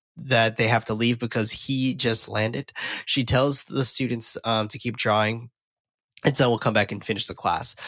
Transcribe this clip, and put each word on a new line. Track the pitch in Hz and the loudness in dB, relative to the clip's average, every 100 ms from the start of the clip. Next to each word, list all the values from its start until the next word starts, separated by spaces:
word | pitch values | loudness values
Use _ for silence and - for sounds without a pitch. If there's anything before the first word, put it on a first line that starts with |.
| _ - | _ -12
that | 135 120 113 110 | 0 4 4 2
they | 113 | 2
have | 117 - | 2 0
to | |
leave | 110 120 120 | 0 2 2
because | 117 120 104 | 0 -2 -2
he | - - 135 131 123 | -2 -4 0 0 0
just | 123 113 - | 0 0 0
landed. | 107 107 135 135 - - - - | 0 0 -2 -8 -8 -6 -6 -2
She | - | 0
tells | 120 131 139 139 | 2 4 4 2
the | - - 120 | -2 -2 0
students, | - 127 117 - - | 0 -2 -2 -4 -6
um, | 113 110 107 | -2 0 -2
to | 113 | -4
keep | - - | -6 -2
drawing. | 113 107 107 113 120 _ _ _ _ _ _ - - | 2 2 2 -2 -8 _ _ _ _ _ _ -2 0
And | 139 | 4
Sun | 127 | 4
will | 113 | 4
come | 123 | 2
back | 110 101 | 2 2
and | 104 - | -2 -6
finish | 101 - | -4 -4
the | - | -4
class, | 95 85 - - | -2 0 -2 -6